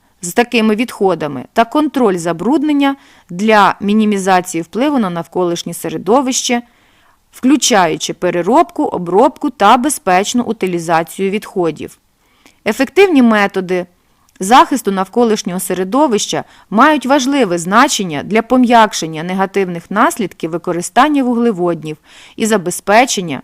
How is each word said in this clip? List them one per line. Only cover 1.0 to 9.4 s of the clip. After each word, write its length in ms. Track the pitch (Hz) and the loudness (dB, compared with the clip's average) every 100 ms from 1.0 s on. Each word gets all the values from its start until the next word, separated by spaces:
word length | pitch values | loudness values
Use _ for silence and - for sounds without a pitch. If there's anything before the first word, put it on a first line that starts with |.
| 196 165 151 131 - | -2 0 -4 -8 -6
та 120 | - | -2
контроль 520 | 233 302 302 277 226 180 | 0 0 -2 0 0 0
забруднення 800 | 170 165 196 302 302 285 277 277 _ _ - | -4 -4 -2 0 0 0 0 -2 _ _ -14
для 440 | 175 220 214 185 - | -4 2 4 4 2
мінімізації 840 | 202 214 214 202 190 185 170 165 | 0 2 2 0 2 0 0 -8
впливу 360 | 165 208 302 277 | -6 -2 -2 0
на 120 | 190 | -2
навколишнє 640 | 170 165 180 175 175 175 | -6 -6 -2 -2 -4 -8
середовище, 880 | 170 165 156 190 262 262 233 - 240 240 _ _ _ _ _ _ - | -10 -8 -8 0 0 0 -4 -2 -4 -6 _ _ _ _ _ _ -4
включаючи 760 | 254 285 - 208 170 156 - | 0 2 2 2 2 -2 -8
переробку, 720 | - 180 175 170 294 349 - | -4 -2 -2 2 2 2 -2
обробку 680 | 285 - 170 185 262 - | -4 -4 0 2 2 0